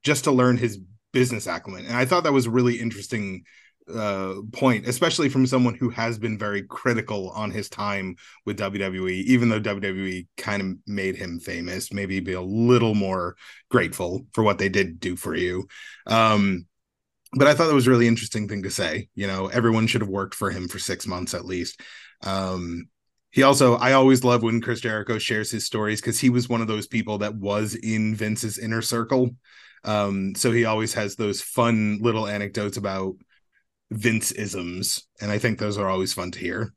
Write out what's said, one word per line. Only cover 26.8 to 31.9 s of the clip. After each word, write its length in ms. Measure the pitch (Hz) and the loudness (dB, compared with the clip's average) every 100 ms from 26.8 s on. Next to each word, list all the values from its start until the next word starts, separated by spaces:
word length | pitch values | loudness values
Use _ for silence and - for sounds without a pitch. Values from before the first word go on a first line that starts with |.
| 101 | -4
people 320 | 117 107 104 | -4 -2 -2
that 160 | 104 107 | -4 -4
was 400 | 101 104 107 113 | -2 0 -2 -4
in 400 | 110 110 107 107 | -2 0 0 0
Vince's 420 | 107 110 113 107 | -2 -2 -4 -6
inner 240 | 113 113 | -4 -2
circle. 540 | 110 117 113 135 127 - _ - - - | -2 -2 0 2 2 -2 _ -20 -20 -14
Um, 500 | - 107 101 98 95 | -2 0 0 -2 -4
so 180 | 95 127 | 0 2
he 140 | 117 113 | 2 2
always 300 | 110 107 - | 0 -2 -2
has 200 | 104 - | -4 -2
those 240 | 107 98 | -4 -4
fun 600 | - - 117 113 107 | -4 2 4 4 2